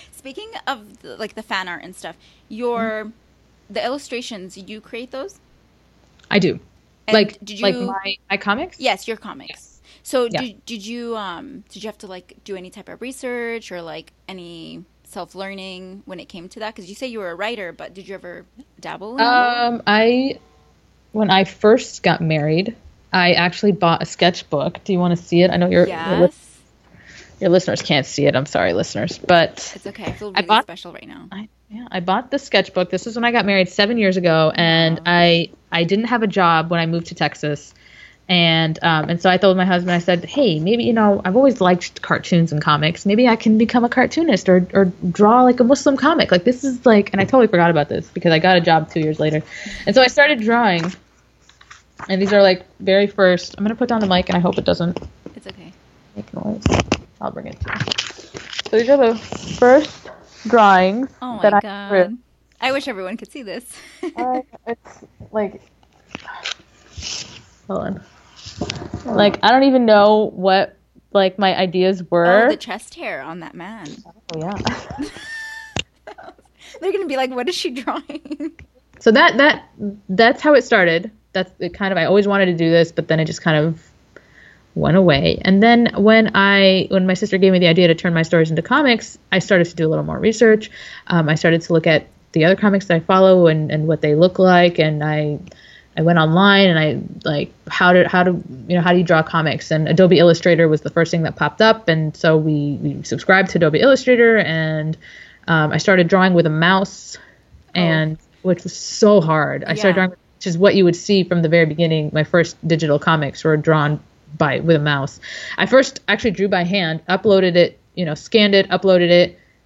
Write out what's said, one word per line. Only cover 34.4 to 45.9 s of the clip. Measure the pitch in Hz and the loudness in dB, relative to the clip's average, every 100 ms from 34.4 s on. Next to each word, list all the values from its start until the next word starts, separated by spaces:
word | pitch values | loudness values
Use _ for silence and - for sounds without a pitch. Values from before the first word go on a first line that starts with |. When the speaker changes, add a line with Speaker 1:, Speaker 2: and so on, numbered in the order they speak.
| 156 - | 2 0
Speaker 2:
and | 165 165 165 165 | 2 2 2 0
Speaker 1:
Wow. | - | 0
Speaker 2:
I, | 175 175 170 165 _ _ | 2 4 2 -2 _ _
I | 170 | -4
didn't | 170 196 233 | -2 -2 -2
have | 240 | -2
a | 220 | -2
job | 196 175 160 165 | 2 2 2 0
when | 170 | -2
I | 165 | -2
moved | 170 170 | -4 -8
to | - | -4
Texas. | 151 - 151 147 - _ _ - - _ - | -4 -4 -8 -8 -12 _ _ -20 -20 _ -2
And, | 180 170 165 160 160 | 2 4 2 0 0
um, | 170 160 151 | 0 0 -2
and | 170 | 0
so | 190 | 2
I | 180 | 4
told | 196 185 | 2 2
my | 185 | 2
husband, | 180 180 | 0 0
I | 175 | -2
said, | 170 175 | 0 -2
"Hey, | - 285 247 151 | -2 -2 0 0
maybe, | 170 233 | -2 0
you | 233 | 0
know, | 226 208 202 185 | 2 2 2 0
I've | 214 | 2
always | 269 - | 2 4
liked | 180 180 - - | 2 0 -4 -12
cartoons | - 165 - 170 165 | -4 -4 0 0 2
and | 151 | -2
comics. | 156 147 156 170 | -2 0 -2 -2
Maybe | 202 208 247 | -2 2 2
I | 226 | 2
can | 220 220 | 2 2
become | 226 247 | 2 0
a | 233 | 0
cartoonist | 254 240 311 330 190 - | 0 0 0 0 0 2
or, | 180 180 | 2 2
or | 196 190 - 180 | 0 0 -2 -4
draw, | 170 208 247 | 2 4 6
like, | 254 247 | 4 4
a | |
Muslim | 240 277 294 | 2 2 2